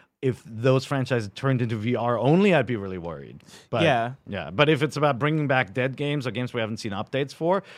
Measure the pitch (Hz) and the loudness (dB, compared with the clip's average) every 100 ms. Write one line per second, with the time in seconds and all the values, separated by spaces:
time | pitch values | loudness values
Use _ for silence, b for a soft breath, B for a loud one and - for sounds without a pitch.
0 | B _ 131 117 - 113 127 131 - 139 | B _ -4 -4 -8 0 2 4 2 -2
1 | 123 123 104 - 135 127 120 113 107 120 | 0 -2 -2 -2 0 2 0 -2 0 0
2 | 117 117 123 170 202 160 - 117 98 92 | 0 2 4 6 6 4 2 -2 -4 -6
3 | 85 76 65 65 B B B 120 160 123 | -6 -10 -12 -18 B B B 2 4 4
4 | 113 131 - 98 76 92 147 151 147 143 | 0 -6 -10 -8 -4 -2 2 2 0 0
5 | 147 127 147 156 143 131 107 101 127 123 | 0 0 0 0 0 0 0 -2 -2 -2
6 | 143 147 127 101 123 120 110 110 110 98 | -4 -2 -4 -4 -4 -4 -4 -4 -6 -6
7 | - 135 139 - 160 190 B | -4 -4 -4 -4 -2 -2 B